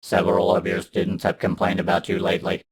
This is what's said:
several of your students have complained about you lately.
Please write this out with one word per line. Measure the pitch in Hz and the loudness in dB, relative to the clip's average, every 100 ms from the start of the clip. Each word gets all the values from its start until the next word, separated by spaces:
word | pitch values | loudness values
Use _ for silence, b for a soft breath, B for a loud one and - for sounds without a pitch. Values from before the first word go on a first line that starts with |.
several | - 95 92 92 90 90 | 0 0 2 2 4 2
of | 87 | 2
your | 87 | -4
students | 82 - 87 - | -4 -4 -2 0
have | - - | -2 -2
complained | 107 85 104 98 | -2 0 -2 0
about | 92 85 - | 0 0 0
you | 90 | -2
lately. | - - 95 190 - | 0 -2 -2 -6 -8